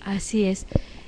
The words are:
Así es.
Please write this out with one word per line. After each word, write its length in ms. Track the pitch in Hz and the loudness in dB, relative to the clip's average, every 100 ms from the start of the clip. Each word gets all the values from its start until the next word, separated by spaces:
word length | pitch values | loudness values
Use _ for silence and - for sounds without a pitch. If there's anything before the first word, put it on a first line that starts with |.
Así 400 | 196 196 - 220 | -4 -2 0 2
es. 220 | 190 196 - - - - | 4 2 0 -2 -2 -14